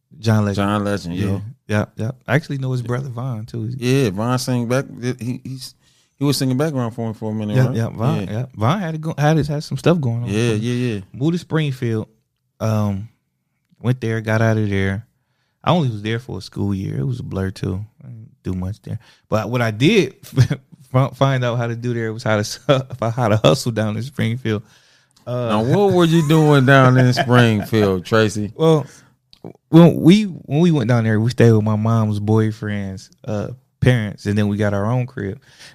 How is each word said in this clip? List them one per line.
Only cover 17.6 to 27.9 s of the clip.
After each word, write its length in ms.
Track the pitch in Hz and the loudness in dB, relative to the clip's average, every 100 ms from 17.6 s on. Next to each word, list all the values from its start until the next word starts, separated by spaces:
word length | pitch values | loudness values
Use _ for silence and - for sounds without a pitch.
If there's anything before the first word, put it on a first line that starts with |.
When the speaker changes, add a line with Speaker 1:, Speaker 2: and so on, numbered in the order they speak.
| - 95 107 _ | -6 -6 -10 _
Speaker 1:
I 40 | - | -20
didn't 340 | 117 113 _ | -20 -20 _
do 120 | - | -8
much 260 | 92 92 104 | -6 -6 -8
there. 160 | - 107 - _ _ | -10 -12 -12 _ _
But 220 | 107 104 | -4 -2
what 100 | 123 | -2
I 100 | 113 | -2
did 460 | 104 147 220 117 - - - 123 | 2 4 4 2 -4 -6 2 2
<laughs> 120 | 139 _ - _ | 0 _ -20 _
fi-, 200 | 127 135 | 0 0
find 340 | - 135 131 | 0 0 2
out 120 | 123 120 | -2 -2
how 100 | 117 | -4
to 100 | 117 | -4
do 180 | 123 | -4
there 180 | 117 113 | -4 -4
was 100 | 110 | -4
how 140 | 113 107 | -2 0
to 80 | |
su-, 160 | 104 - - | 0 -6 0
<laughs> 340 | 131 127 - | 0 0 -6
how 280 | 113 113 113 | -4 0 2
to 80 | 107 | 4
hustle 340 | 147 156 120 | 4 2 0
down 240 | 110 107 107 | -4 -4 -4
in 60 | |
Springfield. 600 | 127 - 110 120 113 104 - _ _ _ _ _ - | -8 -4 -4 -4 -4 -4 -6 _ _ _ _ _ -10
Uh, 220 | 123 120 | -6 -2
Speaker 2:
Now, 140 | 107 | -2
what 300 | 117 175 202 | 2 2 4
were 120 | 180 165 | 4 4
you 200 | 165 147 | 4 4
doing 360 | 160 151 143 131 | 4 6 6 6
down 300 | 135 127 127 | 6 6 6
in 140 | 127 | 4
Springfield, 920 | 127 123 123 117 107 - 113 101 | 2 4 4 4 2 0 2 2